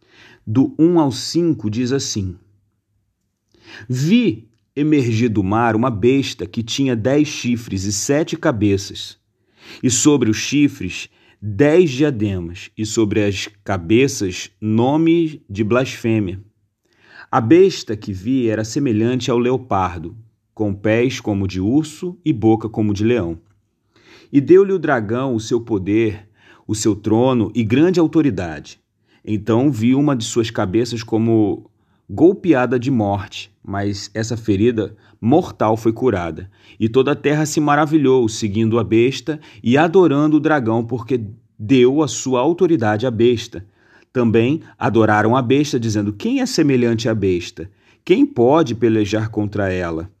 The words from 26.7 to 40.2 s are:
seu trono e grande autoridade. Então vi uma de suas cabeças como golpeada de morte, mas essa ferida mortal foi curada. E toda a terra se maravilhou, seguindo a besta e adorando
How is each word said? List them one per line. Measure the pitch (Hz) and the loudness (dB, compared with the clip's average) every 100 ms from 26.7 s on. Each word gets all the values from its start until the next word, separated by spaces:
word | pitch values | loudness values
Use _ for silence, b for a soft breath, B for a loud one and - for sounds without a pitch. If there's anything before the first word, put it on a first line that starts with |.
seu | 107 113 | -4 -2
trono | 101 104 113 131 127 101 | -2 0 2 2 2 -2
e | 123 | -2
grande | 110 120 170 180 | 0 2 2 2
autoridade. | 160 160 143 95 87 80 - - _ _ _ _ | 2 2 0 0 -6 -10 -16 -20 _ _ _ _
Então | - 107 101 117 139 | -6 -4 0 2 2
vi | 120 113 | 0 2
uma | 131 147 | 2 2
de | 135 | -2
suas | 117 - 113 | -4 -2 -2
cabeças | - 101 98 120 120 | -2 -2 -2 -2 -6
como | - 110 113 113 104 87 - _ _ _ - | -4 -2 2 2 2 -2 -10 _ _ _ -10
golpeada | 98 160 202 185 135 123 127 | 2 4 4 2 2 2 -2
de | 120 | -2
morte, | 131 101 101 98 - - _ | 0 0 -2 -6 -14 -18 _
mas | - 98 101 101 - | -10 -6 -6 -6 -10
essa | 110 113 117 | -8 -6 -6
ferida | 113 95 117 113 101 - b b | -2 2 2 0 -4 -8 b b
mortal | 107 151 175 - 107 113 | 0 2 0 -2 0 0
foi | 117 | -2
curada. | 113 127 98 85 80 95 b b b | -2 0 0 -4 -10 -14 b b b
E | 113 | -2
toda | 120 131 | 2 2
a | 143 | 0
terra | 143 151 | -2 -2
se | 151 165 | -2 -2
maravilhou, | 147 147 151 160 135 131 113 | 2 2 2 2 4 2 2
seguindo | - 110 101 113 113 | -2 -4 0 0 0
a | |
besta | 110 110 120 135 - 156 B B | 0 2 2 -2 -8 -10 B B
e | 110 131 | 0 4
adorando | 170 180 170 139 | 4 6 4 4